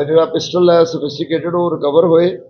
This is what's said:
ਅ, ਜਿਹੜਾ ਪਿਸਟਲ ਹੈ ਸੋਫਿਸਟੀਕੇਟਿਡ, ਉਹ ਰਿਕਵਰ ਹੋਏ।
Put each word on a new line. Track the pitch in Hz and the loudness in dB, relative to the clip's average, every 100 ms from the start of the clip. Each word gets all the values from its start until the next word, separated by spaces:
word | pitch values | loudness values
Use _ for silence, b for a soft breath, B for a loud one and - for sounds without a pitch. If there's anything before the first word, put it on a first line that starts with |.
ਅ, | |
ਜਿਹੜਾ | 143 160 | 2 2
ਪਿਸਟਲ | 160 160 - 175 175 | 0 -2 -4 0 4
ਹੈ | 170 | 4
ਸੋਫਿਸਟੀਕੇਟਿਡ, | 160 156 143 - 165 160 160 | 2 -2 -8 -8 -4 -4 -4
ਉਹ | 175 175 | -2 -2
ਰਿਕਵਰ | 156 143 151 | -2 0 2
ਹੋਏ। | 175 165 175 185 | 4 2 2 -4